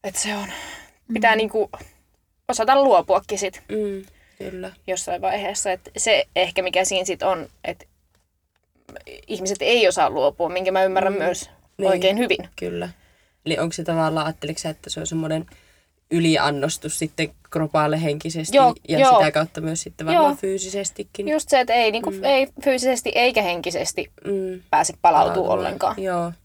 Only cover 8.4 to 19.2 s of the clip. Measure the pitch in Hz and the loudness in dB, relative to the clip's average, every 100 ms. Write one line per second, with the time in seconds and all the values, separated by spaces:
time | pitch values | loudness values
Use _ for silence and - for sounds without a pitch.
8.4 | _ _ _ _ - - - - - 175 | _ _ _ _ -20 -20 -20 -20 -10 -6
9.4 | 190 202 143 240 196 175 151 143 139 - | -4 -2 2 4 4 4 0 2 0 0
10.4 | 170 180 185 190 190 190 190 196 165 180 | -4 -2 0 2 2 2 0 0 -2 -4
11.4 | - _ _ - 196 185 190 208 247 - | -8 _ _ -2 0 4 2 2 0 -2
12.4 | 180 - 175 175 175 - _ _ _ _ | -6 -10 -8 -6 -10 -12 _ _ _ _
13.4 | 156 165 165 - 170 165 160 160 156 160 | -6 -2 -2 -4 -4 0 0 0 -4 -6
14.4 | 147 160 165 156 - - 160 160 156 160 | -8 -8 -8 -10 -12 -10 -6 -6 -4 -4
15.4 | 170 - _ _ _ _ _ 170 165 156 | -6 -20 _ _ _ _ _ 0 2 2
16.4 | 147 143 147 - 156 - 160 - 156 - | 2 0 -4 -4 -8 -6 -6 -4 -6 -6
17.4 | _ 165 156 160 151 156 160 147 165 160 | _ -4 0 2 2 0 -2 -4 -6 -8
18.4 | 156 269 254 - - 262 269 240 | 2 6 6 4 -2 4 6 6